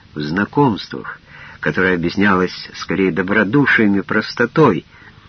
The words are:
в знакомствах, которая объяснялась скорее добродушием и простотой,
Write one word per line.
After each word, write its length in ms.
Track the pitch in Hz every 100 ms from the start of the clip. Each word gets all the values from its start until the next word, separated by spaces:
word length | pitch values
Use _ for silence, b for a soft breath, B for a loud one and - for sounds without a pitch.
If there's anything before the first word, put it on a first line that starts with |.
| b
в 60 | 76
знакомствах, 1000 | 76 90 104 - 143 92 - 65 - - B B B B
которая 340 | 85 80 92
объяснялась 760 | 90 82 95 104 92 90 - -
скорее 360 | - - 85 95
добродушием 880 | 82 92 104 98 143 127 - 104 98
и 40 |
простотой, 840 | - 104 - - 120 - 143 85 B B B B